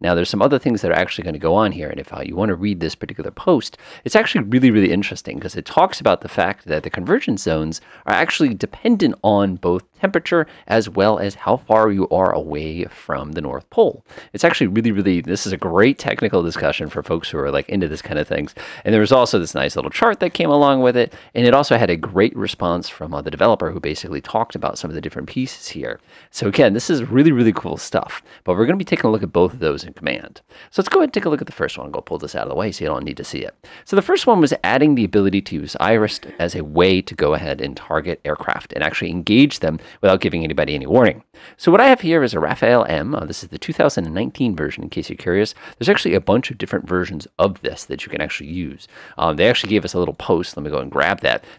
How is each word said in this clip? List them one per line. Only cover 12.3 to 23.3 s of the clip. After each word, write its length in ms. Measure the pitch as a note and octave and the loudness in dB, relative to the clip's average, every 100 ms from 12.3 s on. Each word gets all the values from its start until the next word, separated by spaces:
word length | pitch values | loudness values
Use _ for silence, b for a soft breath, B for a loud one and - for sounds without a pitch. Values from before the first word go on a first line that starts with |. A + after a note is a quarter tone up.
away 500 | - E2 D2 D#2 D#2+ F2 | 0 -4 -6 -6 -6 -8
from 460 | - - C#2 D2 | -10 -8 -6 -6
the 80 | D#2 | -8
North 300 | D2 B1+ - | -8 -8 -4
Pole. 340 | - G#3+ - _ B B | 2 2 0 _ B B
It's 100 | - | 0
actually 240 | E3+ D3+ A2 | 2 4 2
really, 240 | G2+ A2+ | 2 0
really, 300 | G2 G2 F2+ | 0 2 0
this 260 | D#2 F#2+ - | 0 -4 -4
is 60 | |
a 40 | F#2+ | -6
great 400 | F#2+ E2+ A#2 C#3 | 0 2 2 0
technical 460 | - - A2 G2+ | -4 -4 0 0
discussion 460 | E2+ E2 D2+ - D#2 | 0 -2 -2 -2 -6
for 120 | - | -8
folks 280 | D2 E2+ - | -4 -6 -4
who 80 | D#2 | -6
are, 120 | C#2+ | -4
like, 200 | C#2 C#2 | -4 -4
into 180 | G2 E2+ | -4 -4
this 140 | D2+ | -6
kind 180 | - D2 | -6 -6
of 80 | D2 | -4
things. 260 | D2+ D2 - B B | -4 -6 -12 B B
And 80 | - | 2
there 80 | A2 | 4
was 140 | G#2+ | 6
also 260 | C3 A#2+ A2 | 4 4 2
this 160 | E2 - | -2 -2
nice 220 | C#2 - | -2 -2
little 140 | C#2+ | -6
chart 280 | - A#3 G#3 | 0 0 2
that 140 | F3+ | -2
came 160 | - E3 | -2 0
along 320 | C#3+ C#3+ C3+ | 4 4 4
with 160 | B2+ B2 | 2 2
it, 160 | A#2+ B B | 0 B B
and 140 | - A#2+ | 2 4
it 60 | |
also 240 | C3 C#3+ A#2 | 6 4 2
had 120 | G#2 | 2
a 60 | E2+ | 0
great 400 | D#2+ F#2 A2 A#2+ | -2 2 2 2
response 540 | G2+ - F2+ F2 F2 | -6 -4 -2 -2 -4
from, 240 | - D#2 | -12 -10
uh, 80 | - | -8
the 100 | D3 | -8